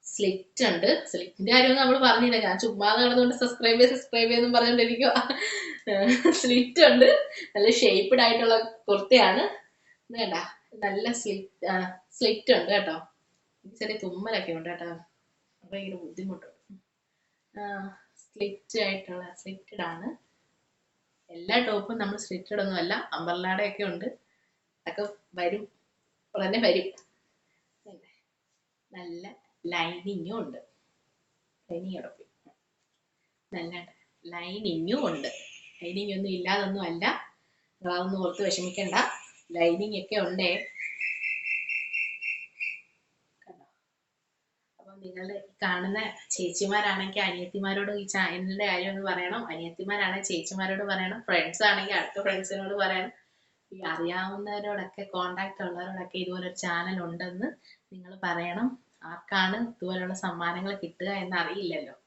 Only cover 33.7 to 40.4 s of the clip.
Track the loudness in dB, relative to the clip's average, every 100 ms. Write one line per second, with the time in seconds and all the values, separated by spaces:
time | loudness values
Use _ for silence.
33.7 | -12 -16 _ _ _ -16 -12 -10 -6 -4
34.7 | -2 -2 0 -2 -4 -8 -10 -18 -20 -20
35.7 | -14 -8 -6 -6 -4 -4 -4 -2 0 0
36.7 | -4 -6 -2 -2 -4 -10 _ _ _ _
37.7 | _ -6 -4 -2 -2 -4 -2 -2 -2 -4
38.7 | -4 0 2 0 -2 -16 -20 _ 2 2
39.7 | 2 -2 -6 -4 -2 0 0